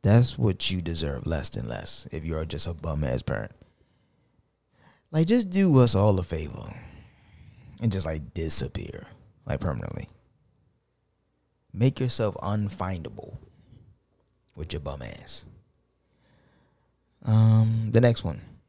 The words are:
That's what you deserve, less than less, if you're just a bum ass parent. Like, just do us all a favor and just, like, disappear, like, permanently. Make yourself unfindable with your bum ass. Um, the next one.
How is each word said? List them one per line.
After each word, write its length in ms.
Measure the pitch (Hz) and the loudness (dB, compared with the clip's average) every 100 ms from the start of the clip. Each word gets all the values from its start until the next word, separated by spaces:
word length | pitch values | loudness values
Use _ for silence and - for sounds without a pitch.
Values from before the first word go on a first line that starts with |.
That's 340 | 98 113 127 - | 6 6 6 2
what 320 | 113 90 - | 0 0 -2
you 140 | 92 | -2
deserve, 420 | 85 80 78 69 | -2 -4 -4 -4
less 240 | - 80 - | -2 -2 -2
than 180 | 52 58 | -6 -6
less, 400 | 57 - - - | -8 -8 -12 -10
if 120 | - | -10
you're 220 | 78 78 | -6 -6
just 220 | 80 - 87 | -6 -4 -6
a 80 | |
bum 280 | 80 82 73 | -6 -6 -4
ass 200 | 69 64 | -2 -2
parent. 300 | - 52 53 - _ _ _ _ _ _ _ _ _ _ _ _ _ _ _ | -4 -6 -8 -14 _ _ _ _ _ _ _ _ _ _ _ _ _ _ _
Like, 160 | 156 | 0
just 240 | 170 240 196 | 4 2 2
do 300 | 185 190 135 | 2 6 8
us 160 | 120 | 6
all 240 | 98 107 95 | 6 4 4
a 40 | |
favor 520 | 90 80 76 62 - - - - - _ _ - - - - - | 0 -6 -6 -10 -12 -14 -18 -20 -20 _ _ -20 -20 -20 -20 -4
and 100 | 117 | -4
just, 140 | 95 | -2
like, 300 | 78 78 67 | -4 -6 -8
disappear, 720 | 92 80 - 58 - 50 50 - - - _ - | -6 -2 -2 -2 -8 -12 -14 -16 -20 -20 _ -8
like, 140 | 67 | -4
permanently. 460 | 85 64 50 50 - _ _ _ _ _ _ _ _ _ _ _ _ _ _ _ _ | -4 -4 -6 -10 -14 _ _ _ _ _ _ _ _ _ _ _ _ _ _ _ _
Make 260 | 92 127 - | 0 0 2
yourself 360 | 127 - 107 | -4 0 -2
unfindable 1000 | - 95 107 104 - 92 92 76 - - - - _ _ - _ _ _ _ _ _ _ | -2 -4 -2 -2 -4 -6 -6 -10 -14 -16 -18 -20 _ _ -20 _ _ _ _ _ _ _
with 180 | - 78 | -14 -8
your 60 | 87 | -8
bum 220 | 71 71 | -6 -8
ass. 440 | 57 50 - - - - _ _ _ _ _ _ _ _ _ _ _ _ _ _ _ _ | -12 -14 -14 -14 -14 -20 _ _ _ _ _ _ _ _ _ _ _ _ _ _ _ _
Um, 680 | - 110 110 110 110 113 110 | 2 6 8 8 6 2 2
the 80 | 117 | 4
next 240 | 120 113 | 4 2
one. 180 | 90 - - - | -4 -8 -12 -20